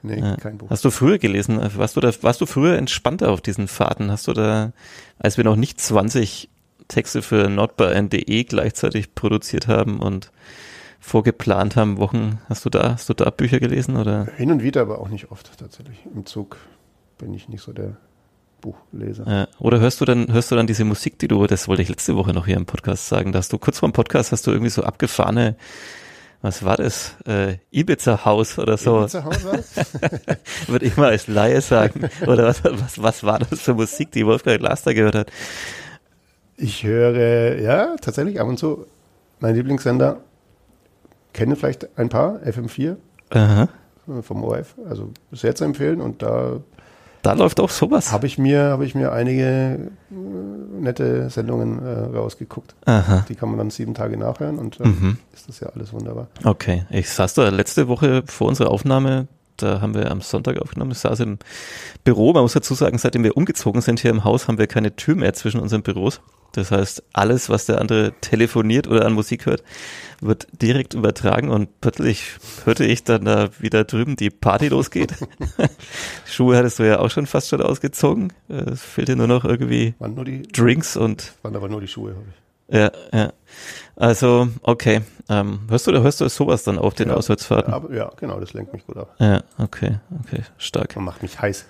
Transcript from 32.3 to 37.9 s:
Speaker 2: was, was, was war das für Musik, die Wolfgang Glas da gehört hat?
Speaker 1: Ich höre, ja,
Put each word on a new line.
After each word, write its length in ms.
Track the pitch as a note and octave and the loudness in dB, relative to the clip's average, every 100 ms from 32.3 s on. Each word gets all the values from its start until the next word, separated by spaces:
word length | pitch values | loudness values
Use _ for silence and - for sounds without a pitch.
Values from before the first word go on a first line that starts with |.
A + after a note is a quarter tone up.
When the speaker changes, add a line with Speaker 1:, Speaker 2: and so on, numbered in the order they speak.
| A#2+ A#2 | 4 4
Speaker 2:
was, 180 | B2 | 2
was, 380 | - A2 B2+ - | 0 -2 -6 -2
was 200 | G#2+ - G#2+ | -2 0 -2
war 140 | A2 | 0
das 200 | A#2 D#3 | -2 -4
für 140 | - | -2
Musik, 380 | A#2+ A2+ - - | 0 -2 -4 -4
die 140 | C3 G#2+ | 0 2
Wolfgang 320 | A2+ - A2 | 2 2 0
Glas 260 | - - | 0 -2
da 100 | - | 0
gehört 220 | A2+ G#2+ G#2 | 2 4 2
hat? 160 | G#2 - - - - - - - _ _ _ _ _ - | -4 -10 -14 -12 -14 -14 -18 -20 _ _ _ _ _ -8
Speaker 1:
Ich 280 | C3+ - G#2+ | -6 -4 0
höre, 760 | A2+ A#2+ A#2+ A#2+ A#2 A#2 B2+ | 4 4 4 4 4 2 0
ja, 360 | G#2+ D3+ C4+ | 2 2 2